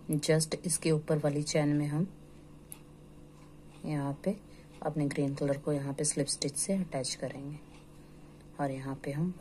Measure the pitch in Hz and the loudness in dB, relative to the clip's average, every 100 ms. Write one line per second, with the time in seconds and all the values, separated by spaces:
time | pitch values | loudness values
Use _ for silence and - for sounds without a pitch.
0 | - 151 - 160 160 - 180 - 165 156 | 0 2 6 4 4 0 0 0 4 4
1 | 156 156 147 143 151 160 147 147 147 147 | 4 2 4 2 2 4 4 4 4 2
2 | 196 - - - - - - - - - | 0 -2 -18 -20 -20 -20 -18 -18 -18 -20
3 | - - - - - - - - 160 151 | -20 -20 -20 -20 -20 -20 -20 -12 -4 -2
4 | 139 139 - 220 - - - - 151 151 | 0 -2 -2 -2 -6 -20 -18 -8 -4 0
5 | 143 143 139 139 143 139 151 147 139 139 | 0 2 0 2 0 0 0 0 0 0
6 | 151 - 139 - 143 - - 196 175 135 | 0 2 0 0 -2 -2 0 0 0 -2
7 | 127 - 131 135 139 151 - - - - | -4 -4 -4 -6 -8 -10 -14 -20 -20 -20
8 | - - - - - - 143 131 135 135 | -20 -20 -20 -20 -12 -2 -2 -2 -4 -6
9 | 147 143 175 175 | -4 0 0 0